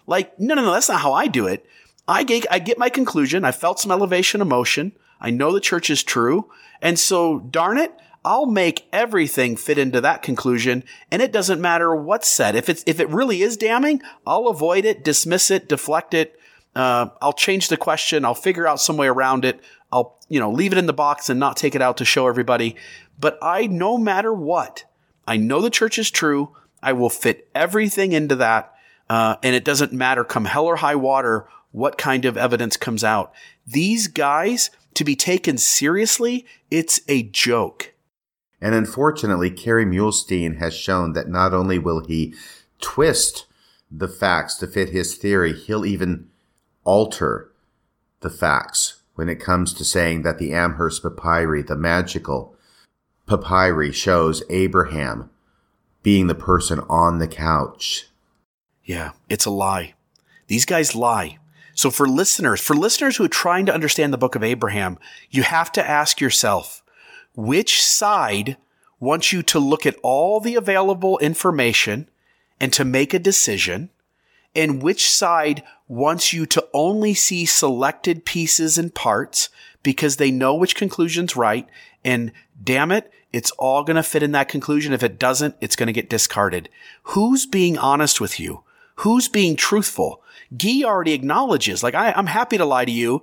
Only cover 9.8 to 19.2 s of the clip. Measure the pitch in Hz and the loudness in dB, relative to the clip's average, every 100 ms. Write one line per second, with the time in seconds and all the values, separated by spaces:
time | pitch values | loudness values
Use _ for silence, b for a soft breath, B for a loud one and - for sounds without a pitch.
9.8 | 131 123 139 160 - 120 131 120 123 127 | 2 2 2 0 -2 -2 0 0 2 -2
10.8 | - B B 175 247 208 185 170 175 170 | -4 B B -2 0 0 0 0 2 2
11.8 | 170 160 151 220 - - 110 107 147 165 | 2 0 0 -2 0 2 2 2 0 -2
12.8 | - 160 156 156 262 185 208 214 220 233 | -2 0 0 0 0 2 0 0 0 2
13.8 | 294 294 B B - 175 240 160 160 185 | 2 0 B B -2 0 2 0 2 2
14.8 | 214 202 143 143 165 180 - 190 - 143 | 2 0 0 0 0 2 2 0 0 -4
15.8 | - 160 - 165 156 _ b b b 123 | 0 -4 0 -2 -2 _ b b b -2
16.8 | 127 120 117 - 147 - - 190 - 160 | 0 2 0 -2 -2 0 0 0 0 -2
17.8 | - 156 - 156 123 120 190 175 165 143 | 0 -2 0 0 0 -2 -2 0 0 0
18.8 | - 151 139 127 | 0 2 2 2